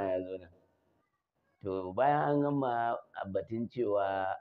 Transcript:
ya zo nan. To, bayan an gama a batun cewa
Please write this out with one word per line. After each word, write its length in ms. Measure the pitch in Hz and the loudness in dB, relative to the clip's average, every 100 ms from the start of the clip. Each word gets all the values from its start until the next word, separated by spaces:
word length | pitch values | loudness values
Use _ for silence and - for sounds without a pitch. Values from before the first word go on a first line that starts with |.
ya 160 | 98 92 | 0 0
zo 160 | 92 92 | -2 -8
nan. 120 | 87 - _ _ _ _ _ _ _ _ _ _ | -12 -20 _ _ _ _ _ _ _ _ _ _
To, 280 | 101 95 92 95 | -4 -4 -2 2
bayan 320 | 135 147 147 | 4 4 4
an 120 | 143 | 2
gama 280 | 143 143 131 120 117 117 - 82 | 2 2 0 0 0 -2 -6 -10
a 80 | 95 | -4
batun 420 | 95 92 113 117 | -4 -2 -4 -4
cewa 580 | 123 110 101 98 95 95 98 | -2 0 2 2 0 -2 -4